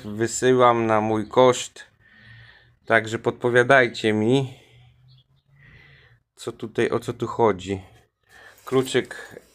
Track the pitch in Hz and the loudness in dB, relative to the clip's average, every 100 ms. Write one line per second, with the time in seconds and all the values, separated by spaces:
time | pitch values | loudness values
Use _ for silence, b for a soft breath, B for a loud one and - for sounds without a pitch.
0 | 107 104 113 - 127 127 123 117 113 110 | -6 -4 -4 0 2 4 4 4 2 0
1 | 107 110 104 123 127 123 - - - _ | 0 -4 0 4 4 2 -4 -16 -20 _
2 | b b b b b b b b - 113 | b b b b b b b b -2 0
3 | 110 113 120 113 123 123 123 139 120 - | 0 -4 -6 -4 0 2 4 4 2 -2
4 | 110 107 110 139 131 b b b b b | -2 0 2 0 -2 b b b b b
5 | _ _ _ _ _ b b b b b | _ _ _ _ _ b b b b b
6 | b b _ _ - 110 113 117 117 117 | b b _ _ -14 -12 -8 -4 -2 -2
7 | - 110 113 - 113 92 92 92 - _ | -6 -8 -8 0 0 0 -6 -10 -10 _
8 | _ _ b b b b - 131 131 127 | _ _ b b b b -4 -2 0 -2
9 | 110 - - - - | -4 -8 -18 -20 -20